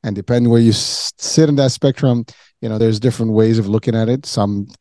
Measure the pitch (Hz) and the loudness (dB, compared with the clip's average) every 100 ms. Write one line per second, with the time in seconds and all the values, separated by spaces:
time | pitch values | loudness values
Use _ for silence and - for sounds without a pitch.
0 | 113 101 95 120 120 117 117 110 - - | -8 -8 -4 0 2 4 4 2 -4 -8
1 | - - - - 156 143 135 - 139 131 | -10 -10 -2 2 2 2 0 0 -2 0
2 | 135 120 113 _ _ _ 113 110 113 107 | 0 0 -4 _ _ _ -8 0 0 2
3 | 127 120 113 110 110 113 101 107 127 113 | -2 -2 0 2 2 2 0 -2 -2 -2
4 | 113 131 - - 101 101 101 _ | -2 -4 -4 -4 -2 -4 -8 _